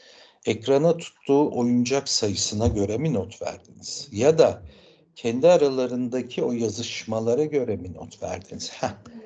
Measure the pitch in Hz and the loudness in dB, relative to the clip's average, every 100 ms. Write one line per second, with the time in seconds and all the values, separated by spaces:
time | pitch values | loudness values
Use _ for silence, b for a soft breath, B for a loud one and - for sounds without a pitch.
0 | b b b b - 107 113 139 165 165 | b b b b -4 -4 2 4 4 2
1 | - _ - 139 151 120 120 123 120 135 | -4 _ 2 4 4 2 2 2 2 0
2 | - - 104 95 - 107 117 104 101 110 | 0 -2 -2 -2 -4 0 0 2 -2 -2
3 | 156 113 92 - - - - - - - | -2 -2 -4 -8 -10 -10 -18 -20 -14 -14
4 | - 101 135 160 120 87 b b b b | -10 2 4 6 4 4 b b b b
5 | b - 117 120 160 175 143 131 123 123 | b -8 -4 4 6 6 4 2 -2 -2
6 | 123 127 123 - 160 120 113 101 - - | -4 -4 -6 -4 -2 -2 -2 -4 -8 -10
7 | - 110 113 123 151 147 117 95 90 82 | -6 -2 0 0 0 -2 -2 -6 -8 -14
8 | - - 90 92 - - - - 131 - | -16 -12 -10 -10 -12 -12 -12 -6 -8 -8
9 | - B | -18 B